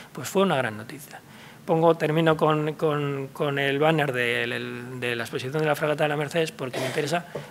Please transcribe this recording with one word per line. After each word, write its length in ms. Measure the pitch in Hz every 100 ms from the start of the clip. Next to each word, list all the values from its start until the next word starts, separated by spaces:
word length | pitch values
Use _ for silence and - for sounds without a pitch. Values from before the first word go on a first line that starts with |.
| -
pues 160 | - 127
fue 140 | 190
una 120 | 190 139
gran 220 | 120 107
noticia. 420 | 117 - - - - - - - -
Pongo, 320 | 165 170 165
termino 400 | 151 156 160 156
con, 360 | 156 151 151 147
con, 520 | 160 147 143 139 135
con 260 | - 151 139
el 180 | 139 139
banner 360 | 156 160 143
de, 340 | 123 120 120 120
de, 600 | 120 123 123 123 127 123
de 80 | 117
la 60 |
exposición 380 | 117 143 127 156
de 60 | 156
la 80 | 147
fragata 300 | 156 147 151
de 40 |
la 80 | 147
Mercedes 360 | 143 170 160
porque 260 | - 131 131
me 80 | 131
interesa, 400 | 139 147 170 170 156 -